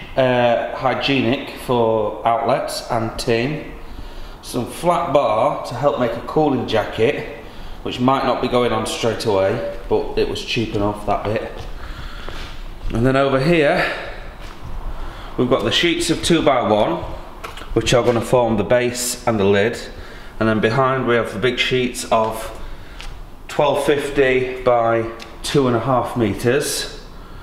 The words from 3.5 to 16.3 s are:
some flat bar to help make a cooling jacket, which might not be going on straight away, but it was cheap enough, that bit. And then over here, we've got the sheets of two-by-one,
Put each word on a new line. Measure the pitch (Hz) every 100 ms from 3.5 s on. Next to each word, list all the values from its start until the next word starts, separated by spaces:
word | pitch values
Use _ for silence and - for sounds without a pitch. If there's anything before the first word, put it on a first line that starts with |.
| 156 - - - - - - - -
some | - 131 113
flat | - 170 170 -
bar | 143 117 110 139 - -
to |
help | 120 143 -
make | 120
a | - -
cooling | 156 151 127 104
jacket, | 107 98 - 117 - - - - - - -
which | 101 117
might | 127 135
not | 123 117
be | 127
going | 123 120
on | 110 110
straight | - 117 101
away, | 113 98 98 120 - - -
but | 107 - -
it | -
was | -
cheap | - 123 110
enough, | 107 104 101 -
that | 98
bit. | 104 107 - - - - - - - - - - - - - - -
And | 113 131
then | 131
over | 139 131
here, | 151 170 143 180 - - - - - - - - - - - - - - - -
we've | 127
got | 131
the | 117
sheets | - 175 165 -
of | 156
two-by-one, | -